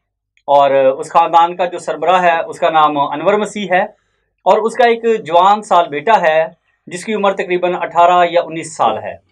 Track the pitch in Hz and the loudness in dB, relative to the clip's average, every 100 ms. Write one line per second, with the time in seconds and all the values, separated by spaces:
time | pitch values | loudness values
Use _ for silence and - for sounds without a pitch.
0 | _ _ _ _ - 143 139 135 131 147 | _ _ _ _ 0 2 4 4 2 0
1 | 151 175 165 165 170 180 180 175 - 151 | -2 0 2 2 2 0 -6 -6 -8 -4
2 | 160 185 175 165 160 - 170 160 151 147 | 0 2 2 0 -4 -4 0 2 2 2
3 | 147 147 170 208 202 214 185 180 208 - | -4 -2 -2 -2 -2 -8 -2 -2 -2 -8
4 | _ _ _ _ 180 220 220 233 233 233 | _ _ _ _ 0 0 0 0 2 2
5 | 226 220 147 170 190 214 208 180 160 147 | 0 -2 0 2 4 2 2 0 0 -2
6 | 147 202 170 156 165 - _ _ - 175 | -2 0 2 0 -2 -6 _ _ -16 -12
7 | - 214 202 196 190 180 180 175 165 170 | -8 -2 -2 -2 -4 -2 -2 -4 -4 2
8 | 175 180 175 170 160 165 160 - 113 107 | 4 4 2 0 -2 -8 -12 -4 -2 -2
9 | 104 - _ | -8 -14 _